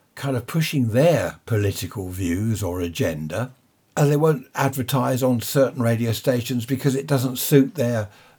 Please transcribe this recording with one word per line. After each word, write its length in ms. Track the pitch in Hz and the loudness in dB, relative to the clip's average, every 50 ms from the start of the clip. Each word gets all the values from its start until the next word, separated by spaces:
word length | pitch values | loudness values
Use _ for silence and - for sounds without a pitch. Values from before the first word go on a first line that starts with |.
| _ _ _ | _ _ _
kind 200 | - - 143 131 | -8 -6 -4 -4
of 120 | 120 117 | -4 -6
pushing 420 | - - 165 160 - - 143 123 113 | -4 -2 -2 -2 0 0 0 0 2
their 500 | 104 123 147 175 160 120 92 82 76 - _ | 2 4 4 4 4 2 0 -2 -6 -10 _
political 640 | - 113 104 101 98 98 - - - - 104 95 92 | -2 0 0 2 0 -2 -4 -8 -8 -8 -8 -8 -8
views 540 | 90 92 98 87 85 95 107 113 110 92 104 | -6 -4 -2 -2 0 0 0 -2 -2 -2 -2
or 160 | 87 87 92 | -4 -4 -4
agenda, 720 | 90 87 82 - 127 87 78 76 78 76 85 101 123 127 - _ _ _ _ _ _ _ _ | -4 -4 -2 -2 -2 -2 -2 -4 -6 -6 -4 -4 -6 -6 -10 _ _ _ _ _ _ _ _
and 160 | - 151 143 | 2 2 4
they 60 | 151 | 4
won't 300 | 147 160 160 156 127 - - - | 4 4 2 2 0 -4 -8 -4
advertise 680 | - 139 139 135 131 123 - 139 131 123 127 131 123 131 | -2 -2 0 -2 -2 -4 -2 0 0 0 0 0 0 2
on 180 | 127 127 117 | 2 0 0
certain 400 | 113 - - 147 135 113 - 135 | -2 0 2 2 2 2 0 0
radio 300 | 117 117 117 110 120 117 | 0 0 2 2 0 0
stations 540 | 110 - - 143 123 123 117 - 131 123 113 | -2 0 0 0 0 0 -2 -2 -4 -4 -2
because 300 | - 139 123 - 143 127 | -4 -4 0 0 0 0
it 120 | 135 - | 0 0
doesn't 300 | - 143 127 127 131 127 | 0 0 0 0 -2 -2
suit 380 | - - - 156 139 135 131 - | -4 0 4 6 6 6 4 0
their 340 | - 123 120 120 110 104 - - - - - _ | -2 -2 -2 -2 -2 -4 -6 -10 -20 -20 -20 _